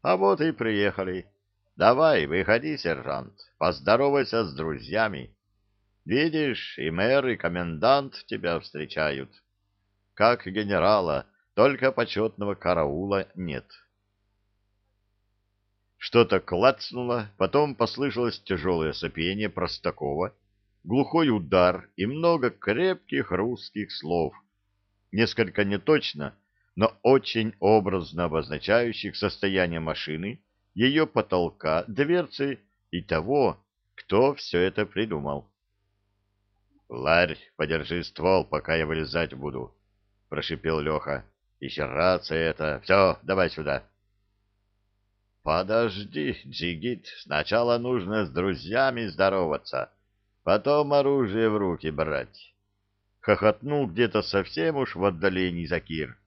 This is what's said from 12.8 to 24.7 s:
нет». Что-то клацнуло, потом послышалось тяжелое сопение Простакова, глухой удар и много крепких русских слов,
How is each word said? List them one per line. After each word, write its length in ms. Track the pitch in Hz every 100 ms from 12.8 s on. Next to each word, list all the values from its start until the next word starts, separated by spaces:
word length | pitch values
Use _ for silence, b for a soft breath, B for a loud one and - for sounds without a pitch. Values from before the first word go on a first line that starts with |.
| 73 76 98 98 -
нет». 320 | - 87 65 - - _ _ _ _ _ _ _ _ _ _ _ _ _ _ _ _ _ _ _ _ _ _
Что-то 420 | - 120 113 95
клацнуло, 920 | - 90 123 - - 123 120 120 104 _
потом 380 | - 143 147 127
послышалось 640 | 113 - 139 120 120 -
тяжелое 520 | - 92 82 85 78
сопение 560 | - - - 82 98 107
Простакова, 840 | 85 87 - 90 - 69 87 92 _ _ _ _ _
глухой 460 | 82 123 139 165 156
удар 600 | 107 80 92 90 90 - -
и 100 | 101
много 440 | 147 170 160 127
крепких 840 | - - 113 185 180 - 139 120
русских 580 | 90 113 117 - 104 104
слов, 440 | - 78 85 78 - _ _ _